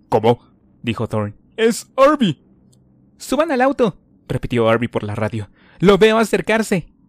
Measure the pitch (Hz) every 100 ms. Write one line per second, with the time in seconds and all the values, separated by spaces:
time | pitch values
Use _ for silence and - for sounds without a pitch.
0 | _ 110 110 123 _ _ _ _ 127 113
1 | 110 107 104 - _ - 226 - - -
2 | 277 294 202 - _ _ _ _ _ _
3 | _ _ - 269 330 254 262 277 226 -
4 | _ _ - 127 - 120 113 117 117 110
5 | 104 104 107 110 101 _ _ - 180 196
6 | 220 220 214 202 - 220 214 185 - _